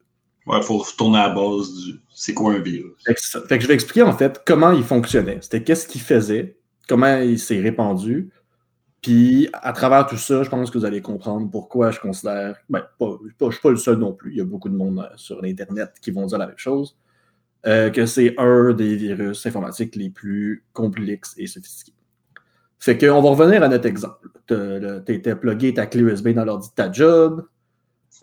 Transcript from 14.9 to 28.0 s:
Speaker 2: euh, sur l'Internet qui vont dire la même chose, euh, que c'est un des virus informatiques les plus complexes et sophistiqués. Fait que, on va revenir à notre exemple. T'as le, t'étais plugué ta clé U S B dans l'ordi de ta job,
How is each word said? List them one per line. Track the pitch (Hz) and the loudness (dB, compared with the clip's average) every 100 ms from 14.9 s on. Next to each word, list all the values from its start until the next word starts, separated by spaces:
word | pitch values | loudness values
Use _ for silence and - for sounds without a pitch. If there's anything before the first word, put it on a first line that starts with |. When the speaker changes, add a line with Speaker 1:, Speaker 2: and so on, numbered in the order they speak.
| 92 | -6
Speaker 2:
euh, | - - | -10 -18
sur | - 98 | -16 -10
l'Internet | 92 95 98 104 104 _ | -8 -8 -10 -8 -10 _
qui | 117 | -10
vont | 95 95 | -8 -6
dire | 104 | -6
la | 92 | -8
même | - | -10
chose, | 131 139 143 _ _ _ _ _ _ _ 110 | -6 -4 -6 _ _ _ _ _ _ _ 0
euh, | 110 110 | 2 2
que | 120 117 | 0 0
c'est | 131 120 120 | 2 2 4
un | 123 123 123 | 4 6 4
des | 110 107 104 | 2 0 -2
virus | 104 98 101 104 117 | -4 -4 -6 -6 -8
informatiques | 104 87 90 113 104 | -6 -8 -8 -8 -8
les | 98 | -12
plus | 95 101 101 104 107 _ | -12 -10 -6 -6 -8 _
complexes | - 110 110 101 101 - - | -6 -6 -4 -8 -10 -14 -14
et | 185 | -14
sophistiqués. | 92 - - - _ _ _ _ _ _ _ _ _ | -16 -20 -20 -20 _ _ _ _ _ _ _ _ _
Fait | - 117 | 0 4
que, | 143 | 4
on | 143 | 6
va | 143 | 4
revenir | 139 165 208 | 6 6 6
à | 143 | 4
notre | 123 120 | 2 0
exemple. | 95 98 - - _ - | -4 -10 -16 -20 _ -4
T'as | 110 101 98 | -4 -4 -8
le, | 101 98 | -8 -10
t'étais | 95 104 117 107 | -6 -4 -4 -2
plugué | 120 107 131 | -4 0 -2
ta | 120 104 | -2 -2
clé | 120 | 2
U | 113 | 2
S | 101 | 2
B | 117 | 0
dans | 117 110 | 0 -2
l'ordi | 101 - | -6 -8
de | |
ta | - 95 | -4 -4
job, | 107 160 165 160 160 - _ _ _ _ _ | 4 6 6 4 0 -12 _ _ _ _ _